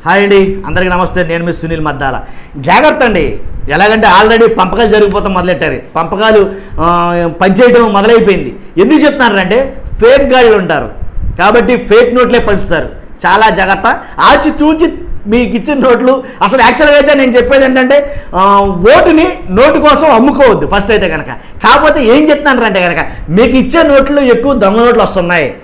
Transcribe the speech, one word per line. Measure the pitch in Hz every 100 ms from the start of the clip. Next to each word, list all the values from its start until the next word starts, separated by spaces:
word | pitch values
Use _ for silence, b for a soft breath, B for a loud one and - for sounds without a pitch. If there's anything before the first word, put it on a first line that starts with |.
| 160
హాయ్ | 190
అండి, | 202 196 190 190 -
అందరికీ | 165 185
నమస్తే. | 180 180 175
నేను | 165 170
మీ | 170
సునీల్ | 160 160 165
మద్దాల. | 156 135 139 120 B B B 143
జాగ్రత్త | 135 196 302 -
అండి, | 247 185 139 107 - - 123
ఎలాగంటే | 151 208 220 220
already | 185 214 226 226
పంపకాలు | 226 180 190 233
జరిగిపోతాం | 214 208 202 202
మొదలెట్టారు. | 185 180 175 160 131 - 160
పంపకాలు, | 165 196 220 214 190 190 B -
ఆ, | 165 175 175 175 170 -
పనిచేయడం | 185 190 247 240 226
మొదలైపోయింది. | 196 214 233 190 180 131 - B 160
ఎందుకు | 208 302
చెప్తున్నారంటే | 285 277 247 196 180 220 269 - - -
ఫేక్ | 226 269 269
గాళ్ళు | 254 240 214
ఉంటారు | 175 151 123 - - - - -
కాబట్టి | 190 233 220 240
ఫేక్ | - 214 240
నోట్లే | 247 220 233
పంచుతారు. | 214 196 - 160 131 - - - 175
చాలా | 196 220
జాగ్రత్త, | 190 190 196 226 330 B B
ఆచితూచి | 180 277 302 - 302 311 330 - - - 202
మీకు | 226 233 226
ఇచ్చిన | 302 285
నోట్లు. | 254 233 247 262 B B
అసలు | 202 254
యాక్చువల్‌గా | 233 240 302 294
అయితే | 277
నేను | 285 262
చెప్పేది | 240 240 269
ఏంటంటే, | 262 262 254 285 285 - -
ఆ, | 180 196 202 202 180 202 320
ఓటుని | 359 311 359 - -
నోటు | 185 277 294
కోసం | 302 277 311
అమ్ముకోవద్దు | 233 262 262 262 175 143 202
ఫస్ట్ | 202
అయితే | 214 180
కనుక. | 156 139 120 B -
కాకపోతే | 208 269 302 294
ఏం | 226 269 311
చెప్తున్నారంటే | 294 294 254 226 190
కనుక | 180 165 151 B -
మీకు | 170 247 262
ఇచ్చే | - 330
నోట్లు | 311 277 269 285
ఎక్కువ | 262 233 285
దొంగ | 247 196 214
నోట్లు | 240 233
వస్తున్నాయి. | 196 190 175 175 135 -